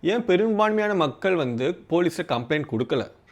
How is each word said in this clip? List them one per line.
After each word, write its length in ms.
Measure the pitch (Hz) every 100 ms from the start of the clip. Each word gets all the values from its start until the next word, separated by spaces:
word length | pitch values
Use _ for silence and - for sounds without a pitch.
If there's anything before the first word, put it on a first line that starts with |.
ஏன் 240 | 165 233 226
பெரும்பான்மையான 680 | 180 226 208 214 214 208
மக்கள் 420 | 196 147 - 196 175
வந்து 440 | 131 117 135 175 -
போலீஸ்ல 360 | 170 175 - 165
கம்ப்ளைண்ட் 360 | 123 120 120 -
கொடுக்கல? 400 | 113 - 139 104 - _